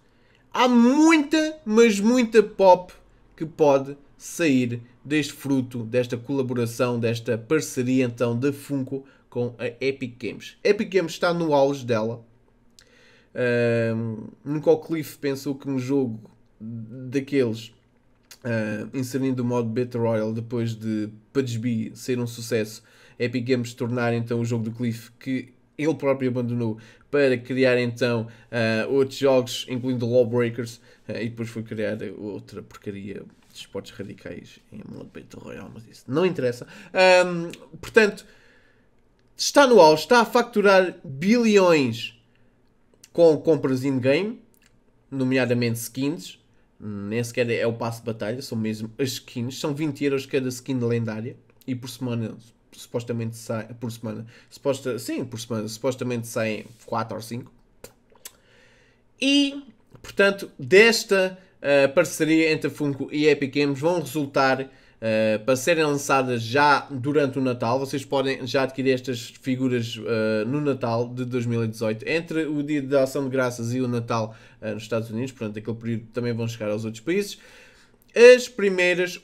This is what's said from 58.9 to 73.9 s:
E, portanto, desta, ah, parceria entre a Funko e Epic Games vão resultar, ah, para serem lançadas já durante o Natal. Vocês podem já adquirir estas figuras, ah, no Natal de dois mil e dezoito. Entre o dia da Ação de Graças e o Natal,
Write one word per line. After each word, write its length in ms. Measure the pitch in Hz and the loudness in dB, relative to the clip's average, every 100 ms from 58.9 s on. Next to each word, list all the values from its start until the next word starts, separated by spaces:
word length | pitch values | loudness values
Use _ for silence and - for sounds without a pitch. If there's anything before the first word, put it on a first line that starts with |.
| _ _ - | _ _ -4
E, 440 | 269 285 277 285 - - _ - | 2 2 2 -4 -16 -20 _ -20
portanto, 480 | - - 196 196 - - | -8 2 2 2 -8 -10
desta, 800 | 127 190 233 220 - 196 185 185 - - | 6 8 8 6 0 0 0 -4 -20 -8
ah, 260 | 139 143 135 | 2 4 4
parceria 640 | 175 160 - 156 160 160 | 4 0 0 2 4 4
entre 140 | 156 151 | 0 -4
a 40 | |
Funko 380 | - 147 139 135 | -4 -4 -4 -6
e 160 | 151 151 | 2 4
Epic 280 | 143 143 | 4 0
Games 260 | 143 143 131 | 0 0 0
vão 180 | 160 180 | -2 -2
resultar, 720 | 135 156 139 143 135 131 135 - _ - | -4 -4 -2 2 2 2 -4 -14 _ -8
ah, 380 | 113 110 110 107 | -2 0 0 0
para 140 | 135 120 | 0 0
serem 280 | 175 160 | 2 2
lançadas 580 | 151 143 143 135 127 120 | 2 0 0 0 0 -2
já 380 | 113 139 147 131 - | -2 2 4 4 0
durante 480 | 135 139 147 139 139 | -8 -2 0 0 -2
o 20 | |
Natal. 380 | 131 117 113 135 | -2 -2 -2 -2
Vocês 260 | 135 143 | -4 -8
podem 420 | - 135 135 131 123 | -4 -2 -2 -4 -2
já 180 | 139 | -2
adquirir 280 | 135 - 131 | -2 0 0
estas 400 | 127 131 117 - - | 0 -2 -8 -8 -10
figuras, 580 | 131 127 131 123 113 113 110 | -4 0 0 0 -2 -6 -4
ah, 380 | 113 110 110 | 0 0 0
no 160 | 110 147 | 0 -2
Natal 480 | 147 127 120 117 123 | -2 -2 -2 -2 -2
de 160 | 127 | -6
dois 220 | 123 123 117 | -4 -2 0
mil 180 | 117 | 0
e 40 | 113 | -2
dezoito. 380 | 113 110 110 - | -2 -4 -4 -4
Entre 380 | 160 170 160 | -4 -2 -4
o 180 | 151 147 | -2 -4
dia 200 | 143 147 | -2 -4
da 220 | 131 139 | 0 0
Ação 200 | 131 147 | 0 -2
de 60 | 131 | -2
Graças 420 | 131 123 117 117 | -2 -2 -2 -4
e 80 | 127 | -2
o 80 | |
Natal, 480 | 123 | -2